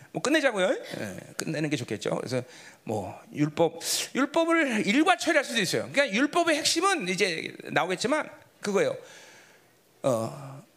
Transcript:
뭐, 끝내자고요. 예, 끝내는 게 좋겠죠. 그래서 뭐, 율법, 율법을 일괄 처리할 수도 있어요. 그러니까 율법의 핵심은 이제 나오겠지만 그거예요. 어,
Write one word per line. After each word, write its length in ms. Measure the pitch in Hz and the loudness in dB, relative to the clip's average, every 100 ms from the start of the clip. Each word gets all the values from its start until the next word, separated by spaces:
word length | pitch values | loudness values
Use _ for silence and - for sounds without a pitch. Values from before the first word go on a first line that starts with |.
| - | -10
뭐, 80 | 165 | -4
끝내자고요. 480 | 233 311 269 208 185 | 2 4 2 2 0
예, 480 | 392 - - 107 92 - - | 0 -6 -8 -8 -10 -10 -8
끝내는 320 | - 151 156 | -6 -4 -2
게 60 | 143 | -2
좋겠죠. 340 | 123 104 - - | -4 -4 -2 -2
그래서 260 | 104 127 120 - - - | -2 -4 -6 -16 -20 -16
뭐, 360 | - 107 95 101 - | -6 -6 -6 -12 -12
율법, 460 | - 151 - 165 - - - - | -2 0 2 0 0 -4 -2 -2
율법을 720 | 226 285 330 330 330 277 214 196 | 0 2 2 4 4 4 2 2
일괄 300 | 247 320 349 | 4 4 4
처리할 280 | - 320 | 4 2
수도 160 | 240 233 | 2 0
있어요. 280 | 180 123 101 | 0 0 0
그러니까 240 | 160 277 | 0 2
율법의 420 | 196 294 349 339 302 | 2 2 2 2 2
핵심은 520 | 302 320 381 359 180 | 2 2 2 0 -2
이제 460 | 185 196 160 - - - | 0 0 0 -6 -10 -2
나오겠지만 580 | - 165 180 185 - - - - _ | 0 0 -2 0 0 -2 -12 -20 _
그거예요. 340 | 208 196 135 - - - - - - - _ _ _ _ | -2 2 2 -2 -10 -20 -20 -20 -20 -20 _ _ _ _
어, 600 | - 113 113 147 139 135 - | 0 0 -2 -8 -14 -16 -20